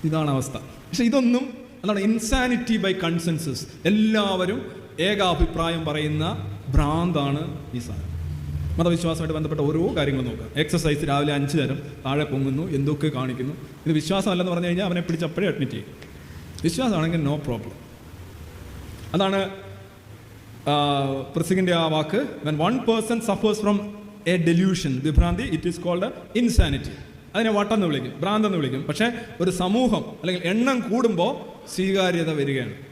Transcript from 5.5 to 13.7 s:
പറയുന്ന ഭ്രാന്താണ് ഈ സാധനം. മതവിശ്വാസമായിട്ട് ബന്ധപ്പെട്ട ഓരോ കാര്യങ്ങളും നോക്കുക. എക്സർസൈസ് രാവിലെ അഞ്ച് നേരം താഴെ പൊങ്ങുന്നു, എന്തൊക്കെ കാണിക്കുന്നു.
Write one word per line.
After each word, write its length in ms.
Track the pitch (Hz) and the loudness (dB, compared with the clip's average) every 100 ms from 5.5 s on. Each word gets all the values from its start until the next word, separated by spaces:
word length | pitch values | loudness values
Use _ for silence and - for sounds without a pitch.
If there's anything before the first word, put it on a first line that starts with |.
| - 165 165 | 2 -2 0
പറയുന്ന 400 | 160 151 151 151 160 147 - - - | -2 -2 0 0 -2 -2 -8 -10 2
ഭ്രാന്താണ് 680 | 139 147 160 180 151 139 143 175 - - 123 | 4 4 2 2 2 0 0 -4 -8 -8 -8
ഈ 20 | |
സാധനം. 300 | - - - - - - - - - - | -6 -8 -6 -6 -6 -6 -6 -4 -2 2
മതവിശ്വാസമായിട്ട് 560 | 170 170 170 160 156 | 2 2 0 -2 -2
ബന്ധപ്പെട്ട 280 | 156 151 151 143 | -2 -2 0 2
ഓരോ 280 | 156 190 202 | 2 0 2
കാര്യങ്ങളും 300 | 143 135 123 | 0 0 -2
നോക്കുക. 180 | 113 - 139 | -6 -6 -2
എക്സർസൈസ് 460 | 156 175 156 147 151 | 0 2 2 0 2
രാവിലെ 220 | 139 147 | 2 2
അഞ്ച് 240 | 143 139 165 | 0 2 2
നേരം 200 | 127 135 - - 131 | 0 -2 -8 -8 -2
താഴെ 180 | 143 | 0
പൊങ്ങുന്നു, 400 | 147 139 135 135 160 139 | 0 0 0 0 0 0
എന്തൊക്കെ 320 | 139 143 156 | 0 2 0
കാണിക്കുന്നു. 460 | 127 127 123 131 160 - | 0 -4 -4 -6 -6 -14